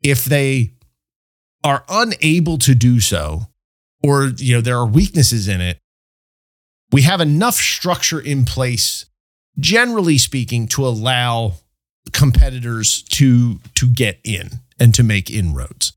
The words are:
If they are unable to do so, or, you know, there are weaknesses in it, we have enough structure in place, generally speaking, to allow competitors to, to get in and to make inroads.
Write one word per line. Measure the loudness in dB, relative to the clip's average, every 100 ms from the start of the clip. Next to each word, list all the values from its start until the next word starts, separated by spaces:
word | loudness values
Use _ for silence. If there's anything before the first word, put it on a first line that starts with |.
If | 0 0 0
they | 0 0 -2 -4 _ _ _ _ _ _ _ _ _
are | -2 -2 -2
unable | -2 -2 0 0 2 0 0
to | 4
do | 4 4 2
so, | 0 -2 -4 -8 -10 _ _ _ _ _
or, | 0 2 0 -2
you | 0 0
know, |
there | 0 -2
are | 2
weaknesses | 2 2 2 0 0 -2
in | -4
it, | -4 -6 _ _ _ _ _ _ _ _ _ _ _
we | 2
have | 2 2
enough | 0 0 0 -2
structure | -4 -4 -4 -4 -4 -6
in | -6 -2
place, | -2 -2 -4 -2 -4 -6 -14 _ _ _ _ -6
generally | 0 0 0 0 2 2
speaking, | 0 -2 -4 -4 -4
to | -2 -2
allow | -2 -2 0 0 -2 -4 -6 _ _ _ _ -10
competitors | 0 2 6 4 2 -8 -4 -4 -4
to, | -6 2 4 4 2 -2 -6 -2
to | 0
get | 0 0 -2
in | -6 -8 -8 -16 _ _
and | 4 4
to |
make | 2 2 -2
inroads. | -4 -4 -4 -8 -8 -10